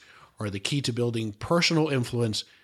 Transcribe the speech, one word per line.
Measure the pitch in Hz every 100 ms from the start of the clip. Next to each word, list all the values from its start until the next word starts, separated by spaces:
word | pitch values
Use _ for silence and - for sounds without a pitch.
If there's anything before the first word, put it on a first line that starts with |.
| - - - -
are | 101
the | 101
key | - 143
to | 131
building | 120 120 117 110
personal | 101 - 170 170 165 156
influence | 135 120 120 117 104 - -